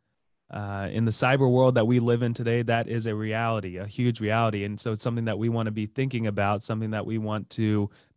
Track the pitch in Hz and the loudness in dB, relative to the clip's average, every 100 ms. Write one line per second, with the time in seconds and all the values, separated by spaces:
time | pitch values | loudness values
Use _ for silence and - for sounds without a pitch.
0 | _ _ _ _ - - 101 98 98 110 | _ _ _ _ -14 -10 -8 -6 -4 0
1 | 113 110 127 135 131 123 127 127 110 123 | 0 2 4 4 6 6 6 6 4 4
2 | 117 120 120 117 117 120 113 117 117 117 | 4 2 0 -2 0 0 2 0 0 -4
3 | 113 107 107 110 117 113 95 90 101 - | -4 -4 -4 -2 0 -2 -4 -8 -10 -2
4 | 123 113 107 110 113 101 101 104 120 107 | 0 0 0 2 2 0 -4 -4 -4 -2
5 | 127 117 113 104 117 113 110 107 107 - | -2 -2 -2 -2 0 0 -2 -4 -6 -2
6 | 135 123 110 101 101 104 - 110 110 107 | -2 -2 -2 0 0 0 -2 -4 -4 -4
7 | 95 113 107 107 95 - 110 107 101 _ | -4 -4 -2 -6 -6 -2 0 2 0 _
8 | _ | _